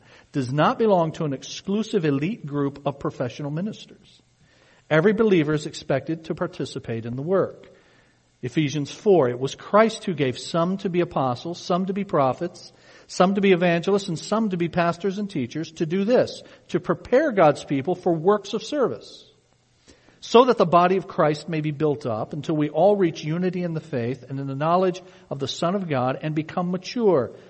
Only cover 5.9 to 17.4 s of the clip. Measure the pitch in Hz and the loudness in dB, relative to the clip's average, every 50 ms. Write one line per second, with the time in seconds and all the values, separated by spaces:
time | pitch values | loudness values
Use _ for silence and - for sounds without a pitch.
5.9 | 147 135 131 - 160 160 - - 160 151 180 170 175 - 156 123 - 139 - - | -2 -2 -2 -4 -6 -8 -6 -8 -6 -6 -6 -6 -6 -8 -8 -8 -8 -10 -8 -6
6.9 | 113 113 110 120 120 127 139 160 196 185 147 104 - - - - - _ _ _ | -6 -6 -6 -6 -8 -6 -4 0 2 2 2 0 -4 -10 -20 -20 -20 _ _ _
7.9 | _ _ _ _ _ _ _ _ _ _ - 127 - 160 156 139 139 156 143 131 | _ _ _ _ _ _ _ _ _ _ -10 -4 0 0 0 0 0 -4 -6 -6
8.9 | - - - 220 196 170 139 123 123 123 131 135 - - - - - 202 220 220 | -8 -2 2 4 6 6 6 4 0 -2 -4 -6 -6 -10 -6 2 4 4 4 4
9.9 | 220 - - - 180 143 147 127 123 - - - - 170 165 175 190 196 - 202 | 2 -2 -6 -6 -2 0 0 -2 -2 -4 -8 -4 -2 0 0 0 -2 -4 -4 -2
10.9 | 170 175 175 170 - - 135 131 123 - - 165 175 175 - - 180 175 190 185 | 0 0 -2 0 0 -2 0 0 -2 -4 -6 -10 -10 -10 -4 -2 -2 0 0 -2
11.9 | 196 202 196 196 - 156 139 131 123 - - 175 - - - - - _ _ - | -4 -4 -4 0 2 2 2 2 2 0 -4 -8 -8 -12 -20 -20 -20 _ _ -20
12.9 | - - - - - - 185 190 196 208 196 202 185 170 180 175 170 170 165 - | -20 -20 -20 -10 0 2 2 2 4 4 4 4 4 4 4 2 2 2 2 2
13.9 | 196 202 196 - 165 147 - - 208 220 226 214 185 175 175 170 - 180 170 170 | 0 0 0 -2 -6 -8 -4 -2 -2 0 0 0 -2 -2 -2 -2 0 0 0 0
14.9 | 220 170 - 202 185 202 208 196 - 160 123 117 - 151 165 160 - - 175 156 | 0 -2 -4 -4 -4 -4 -6 -6 -4 -6 -6 -4 -6 -8 -8 -8 -6 -6 -4 -2
15.9 | 160 196 196 202 254 233 - - - - - - - - _ - - 170 - - | 0 0 0 2 2 2 2 0 -2 -10 -16 -20 -20 -20 _ -4 -4 -4 -2 -2
16.9 | 175 - - - - 254 320 311 226 196 | -4 -4 -2 2 2 2 2 2 4 4